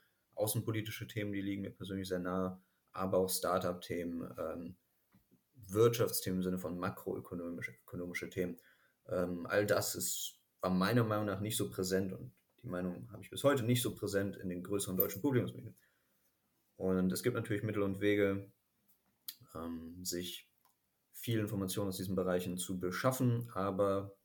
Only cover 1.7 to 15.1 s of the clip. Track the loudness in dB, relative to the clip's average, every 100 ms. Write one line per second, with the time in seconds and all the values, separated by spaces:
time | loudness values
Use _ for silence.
1.7 | -8 -6 -4 -2 -2 0 0 0 -4 _
2.7 | _ _ -4 2 4 4 2 2 2 0
3.7 | -4 -4 -4 -4 -4 -8 -6 -6 -6 -10
4.7 | -14 _ _ _ _ _ _ _ -20 -2
5.7 | 6 8 8 2 0 0 0 2 0 -2
6.7 | -2 -2 -4 -4 -4 -6 -6 -6 -6 -8
7.7 | -10 -12 -8 -6 -6 -4 -2 -2 -4 -14
8.7 | _ _ _ -4 0 0 -2 2 4 6
9.7 | 4 2 -2 -2 -4 -6 -12 _ _ 2
10.7 | 4 6 6 4 2 0 0 0 0 0
11.7 | 0 2 2 2 -4 -12 -16 _ _ -6
12.7 | -4 -4 -4 -10 -14 -12 0 2 4 4
13.7 | 2 2 -2 -2 0 0 -4 -6 -6 -2
14.7 | -2 0 0 0